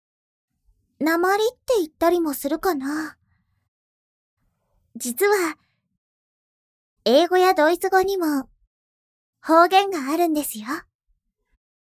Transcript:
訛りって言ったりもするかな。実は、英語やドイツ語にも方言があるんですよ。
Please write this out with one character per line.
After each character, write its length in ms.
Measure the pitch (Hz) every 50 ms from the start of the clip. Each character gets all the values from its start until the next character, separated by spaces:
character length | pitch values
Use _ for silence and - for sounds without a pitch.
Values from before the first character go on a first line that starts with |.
| _ _ _ _ _ _ _ _ _ _ _ _ _ _ _ _ _ _ _ -
訛 380 | - 320 330 339 349 370 392
り 60 | 403 440
っ 140 | 453 - _ _
て 80 | - 508 427
言 60 | 330
っ 40 | 311
た 220 | - _ 330 339
り 100 | 359 349
も 140 | 330 311 269
す 120 | - -
る 120 | 277 302 320
か 160 | - 381 339
な。 420 | 277 262 277 294 311 311 311 - _ _ _ _ _ _ _ _ _ _ _ _ _ _ _ _ _ _ _ _ _ _ _ _ _ _ _ _ _ _ _ _ _ _ _ -
実 300 | 233 - 247 240 - 392
は、 320 | 403 415 392 349 320 311 - _ _ _ _ _ _ _ _ _ _ _ _ _ _ _ _ _ _ _ _ _ _ _ _ _ _ _ _ _
英 240 | 220 240 285 349
語 100 | 339 359
や 160 | 370 359 370 381
ド 160 | 330 294 311
イ 80 | 349
ツ 120 | 339 - 381
語 120 | 381 381
に 160 | 381 392 392
も 320 | 381 339 311 294 269 262 - _ _ _ _ _ _ _ _ _ _ _ _ _ _ _ _ _ _
方 260 | - - 320 330 349
言 220 | 349 381 381 403 392
が 220 | 392 311 254 262
あ 60 | 302
る 100 | 339 349
ん 60 | 339 311
で 100 | 302 277
す 160 | - - 220
よ。 80 | 208 226 294 349 - _ _ _ _ _ _ _ _ _ _ _ _ _ _ _ _ _ _ _ _